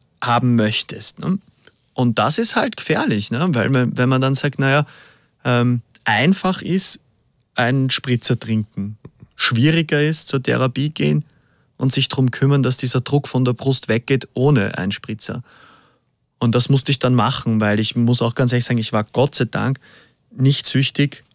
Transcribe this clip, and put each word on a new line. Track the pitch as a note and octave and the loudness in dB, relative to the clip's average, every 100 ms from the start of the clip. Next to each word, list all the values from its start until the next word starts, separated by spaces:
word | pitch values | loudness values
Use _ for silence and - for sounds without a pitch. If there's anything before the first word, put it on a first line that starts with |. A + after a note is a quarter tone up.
| _ - | _ -8
haben | A#2+ A#2+ B2+ A#2+ | 0 0 2 2
möchtest, | G#2+ - - G#2 - - | 2 -2 -6 -6 -6 -4
ne? | C3 G3 _ _ - _ _ | -4 -4 _ _ -20 _ _
Und | - B2 A2 | -2 0 2
das | A2 F#3+ | 0 0
ist | A#3 A3+ | 0 0
halt | B3+ - | -2 -4
gefährlich, | - D#3 D4 G#2+ G2+ | -2 0 0 -2 -2
ne? | A#2 F3+ | -2 0
Weil | B2 A2+ | 0 2
man, | C3 A#2+ - | 2 0 0
wenn | B2 | 0
man | C3 | 2
dann | C3 | 2
sagt, | C3+ C#3+ C#3 | 0 -2 0
„Na | C3+ | 2
ja, | C#3+ D3 - - _ _ _ | 2 0 -8 -20 _ _ _
ähm, | B2+ B2 A#2+ B2 - _ - | -2 2 2 0 -4 _ -2
einfach | G#2+ D3+ G3 F#3 F#3 | 2 4 2 0 -4
ist, | - F#3 - - _ _ _ _ _ - | -2 0 0 -2 _ _ _ _ _ -2
einen | A#2+ C3+ C3 | 0 2 0
Spritzer | - C3 A#2+ - A#2+ | -2 -2 0 0 -2
trinken. | A2 A2 G#2 - G2+ G#2+ - - - - | -2 -2 -2 -6 -10 -10 -20 -20 -18 -4
Schwieriger | - A2+ D3 E3 D#3+ D3 | 0 2 4 2 2 0
ist, | D3+ D#3 - | 0 0 -2
zur | C3+ | -2
Therapie | C3 A#2+ B2+ C3 D3+ | 0 0 0 -2 -4
gehen | - D3 D3+ - _ _ _ _ - | -2 0 0 -2 _ _ _ _ -4
und | C3 | -2
sich | C3+ - | 0 -2
drum | - B2+ | 0 0
kümmern, | - C3+ C#3+ | 2 2 2
dass | B2+ C3 | 2 0
dieser | B2+ - | -2 -2
Druck | - C#3+ - | 0 -2 0
von | B2+ | 0
der | B2+ | 0
Brust | A#2 C3+ C3 - | 0 0 0 0
weggeht | A2+ - C3+ - | -2 0 -2 -2
ohne | - C#3 C3 G2+ - | 0 2 2 2 -2
einen | - | -4
Spritzer.“ | - - G#2+ - - - - - - _ _ _ _ _ - | -6 -8 -8 -6 -8 -10 -20 -20 -20 _ _ _ _ _ -4
Und | A#2 A#2+ | 0 2
das | - | 2
musste | C3+ - | 2 0
ich | - | -2
dann | B2+ | 0
machen, | B2 A2+ B2 A#2 A2 | 2 2 0 -2 0
weil | G#2 G#2 | 2 0
ich | G#2+ B2 | 0 0
muss | A#2 A#2+ | 2 2
auch | A#2 - | 0 0
ganz | B2 | 0
ehrlich | B2 - | 0 0
sagen, | A#2+ | -2
ich | A2 | -2
war | G#2+ | -4
Gott | G#2 - C#3+ - | -2 0 0 0
sei | A#2 | -4
Dank | G#2+ A2+ C3+ - - _ _ _ | -2 -4 -4 -10 -20 _ _ _
nicht | - C3+ C#3+ - | 0 2 2 0
süchtig, | C3 C3+ - C#3+ - _ | 0 0 0 -2 -2 _